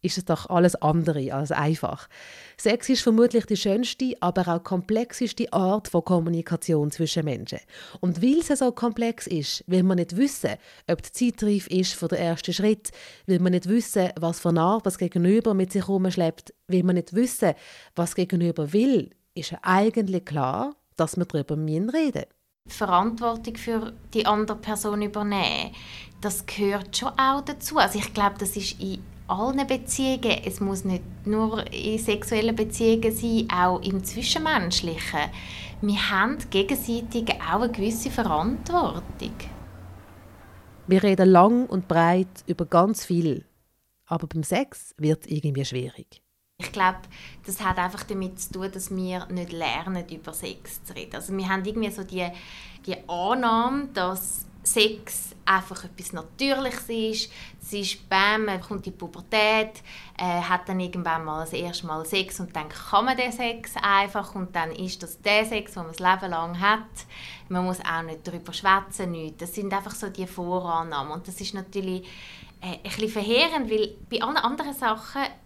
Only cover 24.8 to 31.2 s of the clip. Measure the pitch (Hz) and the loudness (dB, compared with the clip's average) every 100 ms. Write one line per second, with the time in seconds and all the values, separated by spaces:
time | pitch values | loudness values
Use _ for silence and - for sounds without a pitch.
24.8 | 214 208 208 208 208 202 156 73 76 - | -2 -2 -2 -4 -2 0 0 0 -4 -10
25.8 | - - - - 208 190 - - 202 202 | -16 -16 -18 -8 -6 -4 -8 -2 0 0
26.8 | 190 - 262 - 269 277 285 285 - 311 | -4 -4 -2 2 2 2 -2 -8 -2 4
27.8 | - 208 208 - 202 202 196 - 190 - | 4 4 -4 0 0 2 -4 -4 -6 -6
28.8 | 190 185 - - - 185 233 269 277 262 | -8 -8 -10 -16 -6 -2 0 0 0 0
29.8 | 269 - 262 262 240 - 185 190 196 190 | -2 -2 0 0 0 0 -2 -4 -2 -2
30.8 | 196 180 - - | -2 -4 -4 -8